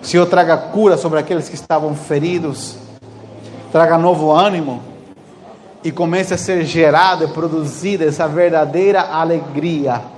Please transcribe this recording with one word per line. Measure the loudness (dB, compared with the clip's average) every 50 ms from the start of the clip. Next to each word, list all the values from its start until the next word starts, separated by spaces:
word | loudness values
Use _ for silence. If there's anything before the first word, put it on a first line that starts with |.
| -10
O |
Senhor | 0 2 2 2
traga | 4 4 2 4 4 2 0
cura | 0 -6 -4 2 4 4 4 2
sobre | 0 -2 -2 -2
aqueles | -2 -2 -4 -4 -4 -6
que | -12
estavam | -16 -6 -2 -2 -2 0 -2 -6
feridos. | -6 -6 -4 -4 -2 -2 -2 -2 -2 -4 -4 -8 -8 -12 -14 -16 -18 -20 -20 -20 -20 -20 -20 -20 -20 -20 -20 -20 -20 -20 -20 -20 -20 -20 -2
Traga | 2 4 4 4 4 2
novo | 2 2 0 2 2 2 4
ânimo. | 4 4 2 2 -2 -4 -6 -8 -10 -12 -16 -20 -20 -20 -20 -20 -20 -20 -20 -20 -20 -20 -20 -20 -20 -20 -20 -20 -10
E | -10 -8 -4
comece | -4 -2 -2 0 -2 -2 -2 -4
a | -6
ser | -2 -2 -2 -2 -2
gerada | -2 0 4 4 4 6 6 4 4 4 0 -2
e | -4
produzida | -2 -4 -4 -4 -2 -2 -4 -4 -8 -6 -6 -4 -2 0 0
essa | -2 0 0 -2 -2
verdadeira | 0 2 2 2 4 2 0 0 0 0 2 2 2 2 0
alegria. | 0 -2 -2 0 0 0 -2 -2 -6 -8 -4 -4 -2 -2 -2 -2 -2 -2 -4 -6 -10 -18